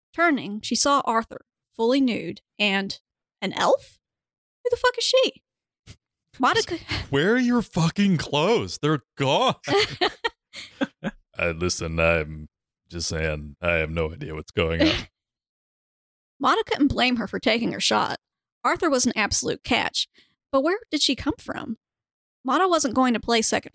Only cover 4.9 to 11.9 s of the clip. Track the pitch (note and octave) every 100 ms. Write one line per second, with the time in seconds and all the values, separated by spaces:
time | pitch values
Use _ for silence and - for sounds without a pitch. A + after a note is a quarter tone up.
4.9 | A#4+ - C5 B4+ - _ _ _ _ -
5.9 | - _ _ _ - C4 A4 - E4+ -
6.9 | - - C#3 F3+ B3 A#3+ A#3+ - F3+ E3
7.9 | - G3+ E3 - C#3+ F3 A#3 F#2 - D3
8.9 | D#3 - - C3+ E3 B3+ - - F#4+ G#4+
9.9 | - F#4 - A4+ _ _ - - - B3+
10.9 | _ - - _ - F2 E2 F2+ - E2